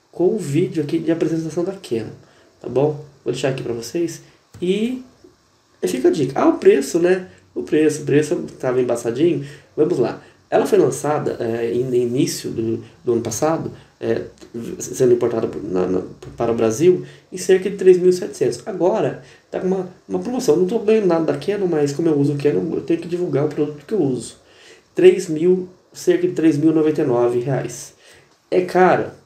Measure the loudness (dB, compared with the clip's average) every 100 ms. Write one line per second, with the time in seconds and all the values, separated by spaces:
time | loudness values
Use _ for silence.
0 | _ 0 0 0 -2 0 0 -2 -2 -2
1 | 0 0 0 -2 -4 -4 -6 -6 -6 -6
2 | -6 -14 _ _ _ _ -6 -2 -2 -4
3 | -14 _ -8 -4 -4 -4 -6 -8 -8 -6
4 | -6 -8 -20 _ _ -8 -4 -2 -2 -6
5 | -12 _ -20 _ _ _ _ -6 -4 0
6 | 2 2 -2 2 2 4 4 4 2 0
7 | 2 0 -4 -20 _ -10 0 2 2 0
8 | 0 2 2 -4 -6 -6 -2 0 0 -2
9 | -2 0 0 0 -6 -16 _ -2 0 0
10 | -2 -4 -16 _ -2 0 4 4 4 2
11 | -2 -2 -2 -4 -4 -2 -2 -2 0 0
12 | 0 0 -2 -2 -8 -4 -4 -4 -8 _
13 | -2 -2 -2 -2 -2 -2 -6 -12 -20 -8
14 | -4 -4 -6 -16 -16 -12 -12 -10 -8 0
15 | 2 4 2 -2 -4 -6 -4 -2 0 -2
16 | -4 -14 -14 -4 -2 2 0 4 4 2
17 | -2 -18 -16 -8 0 0 0 2 4 6
18 | 4 2 -2 -2 -2 -4 -8 -2 0 2
19 | -2 -4 -16 -20 _ -6 -2 -2 -4 -12
20 | -8 -6 -4 -2 2 2 2 0 2 2
21 | 4 2 0 -2 -2 -2 0 0 0 0
22 | 0 2 2 2 0 0 -2 -4 -2 -4
23 | -2 -4 -2 0 -2 -2 -4 -6 -6 -2
24 | 0 -2 -8 -18 _ _ -20 -20 _ 6
25 | 6 6 0 0 2 2 -2 -14 _ -6
26 | 0 0 0 2 2 4 4 4 2 2
27 | 0 2 2 0 0 -2 -4 -10 -16 _
28 | -20 -20 _ _ -2 0 2 4 4 4
29 | 0 -10